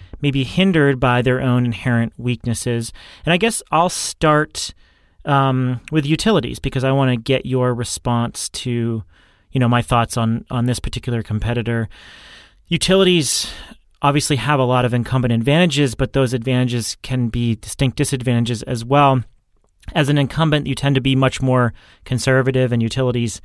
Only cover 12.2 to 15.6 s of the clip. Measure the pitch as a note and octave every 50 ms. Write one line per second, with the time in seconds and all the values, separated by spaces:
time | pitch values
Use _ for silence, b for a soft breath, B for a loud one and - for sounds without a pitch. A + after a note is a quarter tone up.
12.2 | B B B B B B B B B - F3 E3 - - F#3+ G3 F#3+ F3+ F3+ E3+
13.2 | C3+ - - - - B B B B B - - _ _ _ - - C#3+ C#3+ D3
14.2 | - - D3+ A#2+ A2 C3 D3+ C3+ B2+ B2 B2+ B2+ B2 B2 A#2+ B2 A2+ - B2+ C3
15.2 | B2 B2 A#2 A#2 A2+ C3+ C#3+ E3